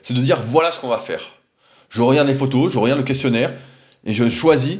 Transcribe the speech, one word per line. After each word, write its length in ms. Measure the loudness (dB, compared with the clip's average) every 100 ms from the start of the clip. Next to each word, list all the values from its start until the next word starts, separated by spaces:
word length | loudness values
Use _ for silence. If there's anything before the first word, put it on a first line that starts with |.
c'est 120 | -6
de 80 | -2
dire, « 200 | 0 0 0
Voilà 240 | 0 0
ce 80 | -2
qu'on 80 | -4
va 120 | -4
faire. » 220 | -4 -10 -10 -20 _ _ _ _ _
Je 80 | 0
regarde 260 | 2 4 2
les 60 |
photos, 400 | 0 0 0 0
je 60 | 2
regarde 200 | 0 0
le 60 | -2
questionnaire, 480 | -2 0 0 -2 -4 -16 -20 _ _
et 120 | -6 0
je 120 | 0
choisis 500 | 2 2 4 0